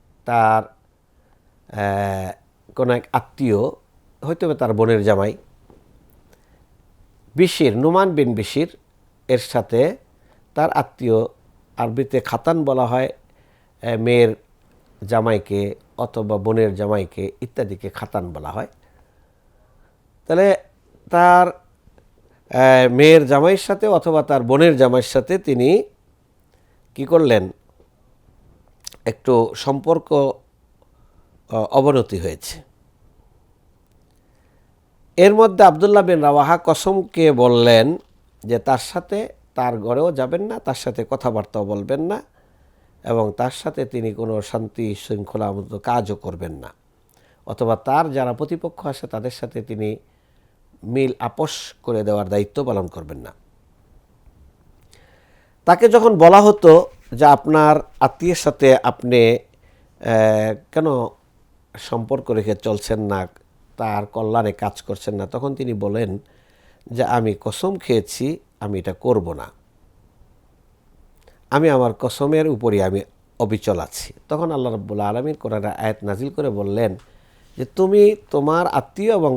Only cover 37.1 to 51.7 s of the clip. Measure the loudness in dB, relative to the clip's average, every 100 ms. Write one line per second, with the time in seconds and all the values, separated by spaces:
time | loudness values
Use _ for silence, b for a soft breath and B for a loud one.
37.1 | 2 2 4 4 4 6 6 4 -2 -10
38.1 | _ _ _ -6 -4 -2 -2 -4 -10 -8
39.1 | -8 -10 -16 _ -6 -6 -6 -4 -2 -2
40.1 | -2 -4 -6 -6 -8 -8 -8 -8 -8 -8
41.1 | -6 -4 -6 -6 -8 -6 -8 -6 -6 -6
42.1 | -8 -12 _ _ _ _ _ _ _ -6
43.1 | -2 -2 -4 -6 -6 -10 -8 -8 -8 -8
44.1 | -8 -8 -8 -6 -8 -8 -8 -8 -8 -8
45.1 | -10 -8 -8 -6 -8 -12 -10 -4 -4 -4
46.1 | -8 -10 -12 -12 -14 -18 -20 _ _ _
47.1 | _ _ _ -16 -6 -4 -2 -2 -2 -2
48.1 | -4 -4 -6 -8 -8 -10 -12 -12 -12 -12
49.1 | -10 -10 -12 -12 -12 -12 -8 -8 -8 _
50.1 | _ _ _ _ _ _ _ -6 -2 -2
51.1 | -4 -8 -6 -6 -8 -16